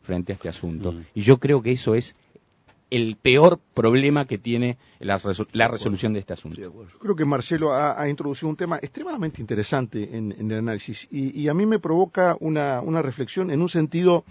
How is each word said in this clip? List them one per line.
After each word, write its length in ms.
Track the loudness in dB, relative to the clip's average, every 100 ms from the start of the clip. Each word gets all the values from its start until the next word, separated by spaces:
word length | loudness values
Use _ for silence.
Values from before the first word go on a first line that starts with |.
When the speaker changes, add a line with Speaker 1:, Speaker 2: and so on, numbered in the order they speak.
Speaker 1:
frente 300 | -6 -6 -6
a 40 | -8
este 120 | -10
asunto, 440 | -8 -8 -6 -6
Speaker 2:
Mm. 120 | -8 -10
Speaker 1:
y 80 | 0
yo 160 | 6 6
creo 240 | 6 2
que 100 | 2
eso 240 | -2 0 0
es 180 | -2 -10 _ -20 _ _ _ _ -6
el 260 | -2 -2 0
peor 420 | 4 8 8 6 _
problema 520 | 0 4 4 4 2 0
que 120 | -6
tiene 400 | -2 -2 -2 -4 _ -10
la 160 | -4 -2
resol-, 300 | -2 -4 -2
la 120 | 2
Speaker 3:
De 0 |
acuerdo. 80 | 2 2
Speaker 1:
resolución 340 | -4 -2 -2
de 80 | -4
este 120 | -6
asunto. 220 | -10 -12 -14
Speaker 3:
Sí, 60 |
de 60 | -14
acuerdo. 240 | -18 -20
Yo 60 | -8
creo 180 | -4 0
que 80 |
Marcelo 480 | 0 0 0 0 0
ha, 280 | 2 0 -2
ha 80 | -4
introducido 400 | -4 -6 -6 -6
un 80 | -4
tema 200 | -4 -6
extremadamente 600 | -8 -10 -8 -6 -6 -6
interesante 760 | -6 -4 -2 -2 -2 -6 -8 -6
en, 160 | -8 -6
en 120 | -4
el 80 | -4
análisis 500 | -4 -6 -8 -14 -10
y, 280 | -6 -6 -4
y 80 | -2
a 60 |
mí 120 | 0 2
me 120 | 0
provoca 580 | 0 0 0 2 2 2
una, 400 | -2 -2 0 -2
una 220 | -2 -2
reflexión 480 | -2 -4 -6 -4 -2
en 100 | 0
un 80 | 0
sentido, 560 | 0 0 2 4 4 0